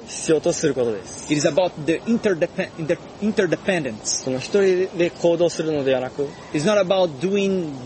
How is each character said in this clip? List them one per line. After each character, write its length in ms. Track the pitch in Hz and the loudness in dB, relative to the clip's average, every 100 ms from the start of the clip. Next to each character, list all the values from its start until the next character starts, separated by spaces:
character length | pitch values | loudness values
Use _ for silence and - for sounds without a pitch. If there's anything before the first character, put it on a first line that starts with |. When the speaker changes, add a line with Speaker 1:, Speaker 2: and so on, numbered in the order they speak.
| - | -12
Speaker 1:
必 260 | - - | -6 0
要 100 | 151 | 2
と 100 | 175 | 2
す 160 | 165 151 | 2 0
る 60 | |
こ 100 | 131 | 2
と 80 | 117 | 0
で 140 | 101 - | -2 -8
す。 200 | - - | -12 -2
Speaker 2:
It 20 | 151 | 0
is 120 | 160 | 2
about 240 | 147 180 - 147 | 2 0 0 -2
the 160 | 160 226 | -2 0
interdepen-, 640 | 233 214 170 175 - 175 - | 0 2 0 0 -2 -8 -6
inter-, 220 | 156 170 - - | -4 -4 -6 -4
interdependence. 840 | 208 220 180 160 - 180 139 107 | -2 2 2 0 0 0 -2 -6
Speaker 1:
そ 280 | - - 131 | -4 -4 -2
の 60 | 131 | -4
一 240 | - 202 | 0 2
人 360 | 190 180 185 175 | 4 4 0 0
で 120 | 170 | -2
行 280 | - 170 165 | 2 2 4
動 120 | 170 | 2
す 140 | - | 0
る 80 | 160 | -2
の 120 | 147 | 0
で 100 | 135 | 2
は 80 | 127 | 0
な 80 | 127 | 0
く、 180 | - 143 - - | -4 -6 -8 -6
Speaker 2:
It's 120 | 156 170 | -2 2
not 140 | 208 | 2
about 400 | 185 190 180 135 | 2 2 2 0
doing 520 | 185 202 196 190 156 135 | -2 0 0 0 -4 -8